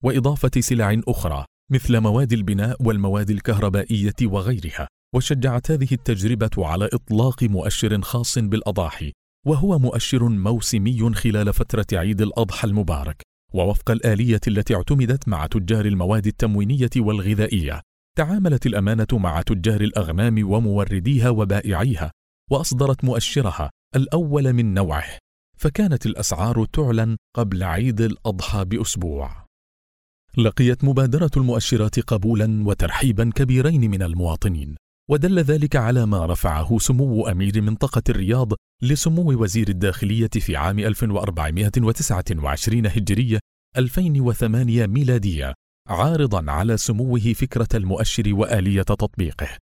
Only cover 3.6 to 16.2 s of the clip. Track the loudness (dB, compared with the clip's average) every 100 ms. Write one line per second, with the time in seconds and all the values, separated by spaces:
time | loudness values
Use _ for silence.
3.6 | 0 0 0 0 0 0 -2 0 -2 -4
4.6 | -6 -8 -12 -14 _ -2 0 0 0 0
5.6 | 0 0 0 -2 0 0 0 0 0 -2
6.6 | -2 -2 -2 -4 -2 2 2 2 0 0
7.6 | -2 -2 0 0 -2 -4 -2 -2 0 -2
8.6 | -2 -2 -4 -6 -10 -12 _ _ -2 0
9.6 | 2 2 2 0 -2 0 2 2 0 -2
10.6 | 0 0 0 0 0 0 0 2 2 0
11.6 | 0 -2 -2 -2 0 0 0 0 -4 -2
12.6 | -2 0 0 -2 -6 -10 -16 _ _ -2
13.6 | 0 0 0 0 2 2 2 2 2 0
14.6 | 0 0 2 2 2 0 -2 -4 -2 -2
15.6 | 0 0 2 0 2 0